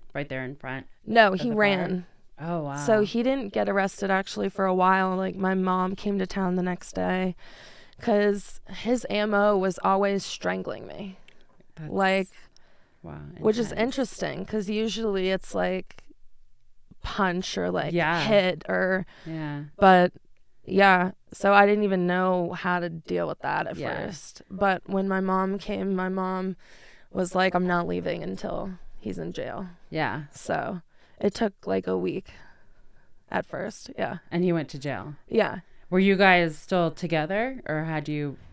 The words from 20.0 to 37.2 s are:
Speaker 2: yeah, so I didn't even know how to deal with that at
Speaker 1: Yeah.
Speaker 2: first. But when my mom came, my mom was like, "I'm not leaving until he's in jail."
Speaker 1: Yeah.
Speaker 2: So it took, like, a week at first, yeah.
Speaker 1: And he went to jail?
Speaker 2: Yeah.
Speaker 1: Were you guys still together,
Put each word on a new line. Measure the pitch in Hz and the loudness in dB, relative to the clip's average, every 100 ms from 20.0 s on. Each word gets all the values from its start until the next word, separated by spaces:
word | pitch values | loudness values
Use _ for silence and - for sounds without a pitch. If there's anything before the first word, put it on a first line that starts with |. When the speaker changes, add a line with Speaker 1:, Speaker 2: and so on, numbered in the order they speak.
| 180 - - - - - | 6 0 -20 -20 -20 -16
Speaker 2:
yeah, | - 190 196 185 180 - - | -2 4 6 6 2 -4 -14
so | - 202 | 0 6
I | 202 202 | 8 8
didn't | 208 | 6
even | 208 185 180 | 2 2 2
know | 180 185 180 170 | 2 2 2 0
how | 180 180 180 | -4 -2 0
to | 170 | -2
deal | 165 - 180 165 | -6 -4 -2 -2
with | 151 | -4
that | 139 147 - | -4 -2 -4
at | 165 | -6
Speaker 1:
Yeah. | 127 - - | -6 -6 -8
Speaker 2:
first. | 175 - - - | -10 -14 -18 -10
But | 190 202 180 - | 0 0 0 -2
when | 190 196 | -2 0
my | 190 | 0
mom | 190 190 190 196 | 0 0 0 -4
came, | 208 196 196 185 | -4 -4 -2 -2
my | 185 | -2
mom | 190 185 185 190 180 - - - - - | -2 -4 -4 -6 -8 -14 -20 -20 -20 -8
was | 185 180 | -4 -2
like, | 180 185 | 2 2
"I'm | 180 180 | 2 2
not | 175 175 | 0 0
leaving | 175 175 170 | -4 -4 -4
until | 175 190 - - 190 185 - - | -6 -6 -6 -6 -8 -10 -14 -10
he's | 220 175 | -8 -8
in | 165 | -8
jail." | 170 131 - 185 175 - | -8 -8 -8 -12 -14 -8
Speaker 1:
Yeah. | 160 135 120 147 | -4 -4 -4 -10
Speaker 2:
So | - - 165 127 175 - - - - | -10 -4 -4 -4 -8 -12 -20 -20 -2
it | 202 | -2
took, | - 220 - 190 | 0 -2 -2 -4
like, | 190 185 | -2 -2
a | 185 | -2
week | 185 185 - - - - - - - - - - - | -2 -4 -8 -18 -20 -20 -20 -20 -20 -20 -20 -20 -6
at | - - | -6 -4
first, | - - - - - | -6 -8 -10 -10 -4
yeah. | - 175 - | -4 -6 -4
Speaker 1:
And | 175 | 0
he | 180 | 2
went | 170 139 | 2 -2
to | 139 | -8
jail? | 143 113 123 147 - | -6 -6 -8 -14 -2
Speaker 2:
Yeah. | 226 202 185 - - - | 2 2 -2 -12 -18 0
Speaker 1:
Were | 185 | 4
you | 190 190 | 6 8
guys | 196 180 170 151 | 8 8 4 -2
still | - 185 165 | -2 0 0
together, | - 165 160 | -2 -2 0